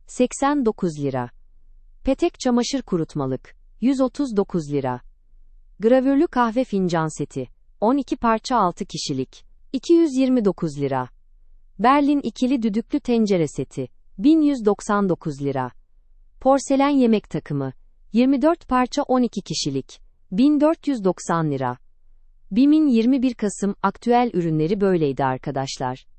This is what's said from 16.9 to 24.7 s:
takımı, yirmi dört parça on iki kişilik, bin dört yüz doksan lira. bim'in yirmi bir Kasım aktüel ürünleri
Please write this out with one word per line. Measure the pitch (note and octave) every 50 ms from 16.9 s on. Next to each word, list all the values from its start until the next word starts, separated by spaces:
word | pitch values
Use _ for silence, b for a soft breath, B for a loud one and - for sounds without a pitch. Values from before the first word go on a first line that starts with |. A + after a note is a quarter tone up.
| D4 C4+ B3 A3+ A3 G3+ - -
takımı, | - D#3 - - D3+ C#3 C3+ C3 - - - - _ _ - - -
yirmi | A3+ B3 C4 C#4+ B3+
dört | C4 D#4 E4+ - - -
parça | C4 B3+ B3+ A#3+ - C#4+ C#4
on | - B3+ B3+
iki | B3 A3 - G3+
kişilik, | - - D#3+ - - D3 C3+ C3+ - - - - - - _ _ _ -
bin | F#3 F#3+ C4 D4 D4+ C#4
dört | D4 D#4 E4 - - C#4+
yüz | C#4 A3+ F#3+
doksan | F#3 E3+ - - - E3+ E3 D#3+ D3+
lira. | C#3 C3 C3 B2 B2 - - - _ _ - - - - - - - _ - -
bim'in | F#3+ A3+ C4+ C#4+ D4+ D#4 D#4 C#4+
yirmi | A#3 A3+ A3 B3 C4+ C4+
bir | A#3 C4 A3+
Kasım | - G#3+ G3+ - - G3+ G3 G3 - -
aktüel | G3 - - - A#3 A#3+ A#3+ B3 A#3+ -
ürünleri | F3 E3+ E3 D#3 D#3 D3+ D#3+